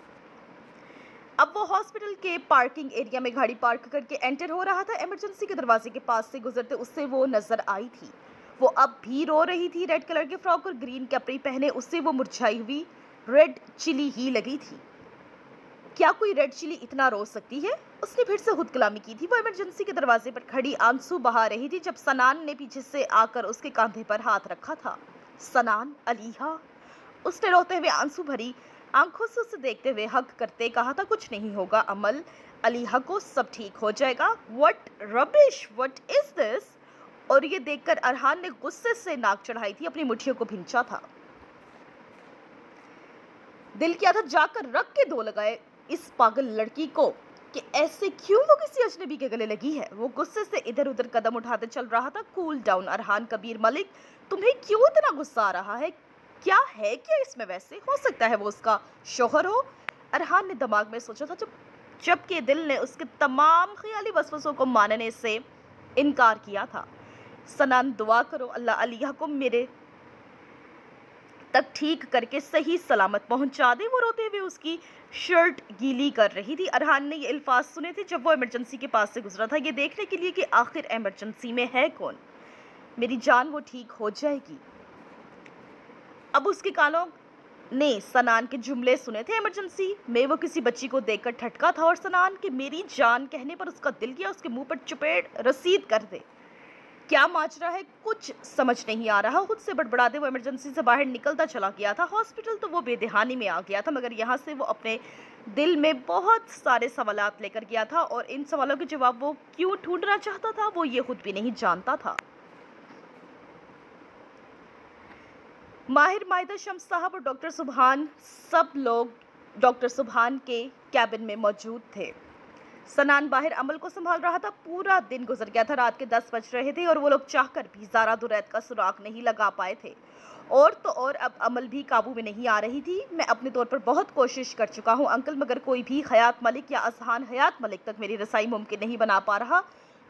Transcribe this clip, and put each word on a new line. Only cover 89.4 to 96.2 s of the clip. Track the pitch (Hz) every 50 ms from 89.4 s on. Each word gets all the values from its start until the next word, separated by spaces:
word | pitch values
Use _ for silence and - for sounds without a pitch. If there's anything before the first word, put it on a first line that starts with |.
| 415 440 - 403 392 349 - - 381 381 403 - - -
में | 233 240 262
वो | 269 320
किसी | 320 349 294 - 320
बच्ची | 226 240 233 - 262 226
को | 247 269
देखकर | 208 220 214 202 - 240
ठटका | 233 - 240 233 - - 294 349
था | 339 302 320
और | 330 349
सनान | 339 - 370 370 359 370 381 392
के | 381 - 381
"मेरी | 254 254 269 277 302 339 392 - -
जान" | 262 254 233 233 254 277
कहने | 262 - 262 254 285 294
पर | - 370 349
उसका | - - - 277
दिल | - - 220 247 262
किया | 302 381 392
उसके | 381 - - 294
मुंह | 226 254 285 -
पर | 320
चपेट | 262 - - 311 - 294 311 339 - - - -
रसीद | - 220 254 269 - - 359 381 - -
कर | - 220 220
दे। | 214 - 180 -